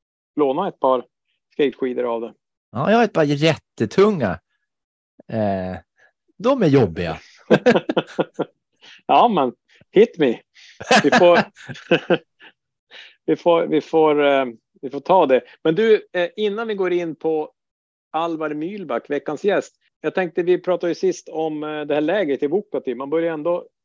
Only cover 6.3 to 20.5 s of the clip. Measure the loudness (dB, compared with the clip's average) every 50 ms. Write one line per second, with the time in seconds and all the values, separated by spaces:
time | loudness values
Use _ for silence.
6.3 | _ _ -2 -2 0 2 2 4 4 4 2 2 -2 -6 -6 -6 -6 -10 -14 -20
7.3 | -20 _ _ _ 2 4 4 2 2 2 0 -2 -4 -6 -6 -6 -6 -8 -8 -8
8.3 | _ -10 -10 -10 _ _ _ _ _ _ -20 -20 -20 _ _ 2 4 4 4 4
9.3 | 2 0 -2 -2 -4 _ _ _ _ _ _ _ 4 4 4 4 2 0 0 0
10.3 | 0 -4 -8 _ _ -20 -20 -20 -20 _ -2 2 2 4 4 4 4 6 6 6
11.3 | 6 4 2 -2 _ -18 -18 -18 -18 -18 -4 -2 -2 -2 0 -2 -2 -2 -2 _
12.3 | _ _ -20 -20 _ _ _ _ _ _ _ _ -20 -20 -20 -20 _ _ _ -4
13.3 | -4 0 2 2 2 2 0 0 -2 -2 -2 0 2 2 4 4 4 2 2 2
14.3 | 2 2 0 -2 -6 -14 _ _ _ _ -14 -12 -10 -10 0 2 4 4 4 4
15.3 | 2 2 2 -4 -14 _ _ -2 0 2 4 4 2 2 0 _ -4 -4 -4 -4
16.3 | -4 -4 -4 -4 -4 -6 -6 -8 -4 -4 -2 -2 -2 -2 -4 -6 -8 -6 -4 -4
17.3 | -2 -2 -4 -8 -12 _ _ _ _ _ _ _ _ _ _ _ -6 -4 -4 -4
18.3 | -4 -6 -6 -6 -6 -6 -8 -8 -10 -10 -8 -6 -6 -6 -6 -6 -6 -6 -6 -8
19.3 | -8 -4 -2 0 0 0 -2 -6 _ _ _ _ _ _ -10 -6 -4 -4 -4 -2
20.3 | -4 -2 0 0